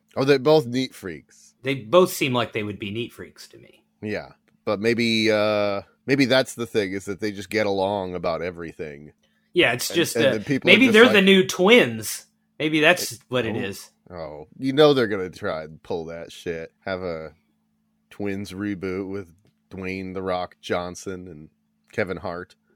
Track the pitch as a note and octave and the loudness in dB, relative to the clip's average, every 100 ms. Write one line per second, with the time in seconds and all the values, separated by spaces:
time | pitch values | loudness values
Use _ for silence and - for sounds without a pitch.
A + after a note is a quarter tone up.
0 | _ - C3+ C#3 B2+ D#3 A#2+ B2+ C3 - | _ -2 2 4 6 4 4 -2 -4 -8
1 | F#2+ D2+ - _ _ _ C3+ C#3 G#2+ F3 | -12 -12 -16 _ _ _ -8 -6 2 4
2 | F3+ - D3 B2 A2+ A#2 G#2 G2 G#2 G#2+ | 4 2 -2 0 -2 -4 -6 -8 -8 -8
3 | A#2 - E2+ - - - A#1 _ _ _ | -8 -12 -20 -20 -20 -20 -20 _ _ _
4 | G#2+ F#2+ C#2 - _ _ - G2+ A2+ A#2 | -8 -8 -8 -18 _ _ -4 0 0 2
5 | A#2 A2+ G#2+ G#2+ G#2+ G#2 G#2 G2 - _ | 0 2 2 2 2 0 0 -4 -8 _
6 | - C3+ B2 B2+ B2+ - A#2 A#2 F#2+ F#2+ | -2 2 4 2 2 -4 -4 -2 -2 -4
7 | G2+ F2+ G#2+ G2 F#2+ G#2+ G#2 G2 F#2+ G#2 | -8 -6 -6 -6 -4 -2 0 0 0 -2
8 | F#2 F2+ F2 D#2+ F2 E2+ E2+ - D#2+ C#2+ | -4 -4 -4 -4 -6 -8 -12 -12 -12 -14
9 | D2+ _ _ _ _ F3 C3+ B2 - C#3+ | -20 _ _ _ _ 0 2 0 -2 -2
10 | E3 A#2 C3+ A2 G2+ C3+ D#3+ G#3+ B3+ G#3+ | -2 0 0 0 -2 0 4 6 8 8
11 | A#3+ G#3 F#3+ F#3+ F#3 - F#3 B3 C#3 A2+ | 8 6 6 6 4 2 6 6 6 0
12 | G#2+ - - _ _ - D#3 D#3 D3+ F3+ | -8 -10 -14 _ _ -6 -2 2 4 4
13 | - A2+ _ B2 A2+ G#2 G2 F#2+ - _ | -2 -10 _ -2 -2 -4 -6 -10 -18 _
14 | - F2 D#2 D2+ D2+ - C3 C3+ D3+ C3+ | -18 -12 -12 -12 -18 -8 -2 4 6 6
15 | A2+ G2+ F#2 - G2+ D#2+ D#2 D#2+ - F2+ | 2 -2 -6 -6 -6 -6 -8 -14 -8 -8
16 | D#2+ E2 - - F2+ E2 D#2+ _ G2 F#2+ | -8 -12 -14 -10 -8 -8 -10 _ -8 -6
17 | F#2 D#2+ D#2+ - _ _ _ _ _ _ | -6 -8 -10 -18 _ _ _ _ _ _
18 | _ - G2+ G2 G2+ F#2 G#2 G2 F#2+ F#2 | _ -8 -6 -6 -8 -6 -6 -4 -6 -6
19 | F#2+ G2 E2+ E2 _ _ _ F#2+ F#2 F#2+ | -6 -10 -12 _ _ _ _ -10 -8 -8
20 | F#2 F#2 F#2 F2+ F2+ _ - F#2 F2 F2+ | -8 -8 -4 -4 -6 _ -4 -4 -4 -10
21 | - F#2 F2+ D2+ D#2+ _ _ _ _ - | -10 -12 -12 -18 -20 _ _ _ _ -6
22 | F#2+ F2 F#2+ F2 F2+ _ _ | -6 -6 -8 -10 -12 _ _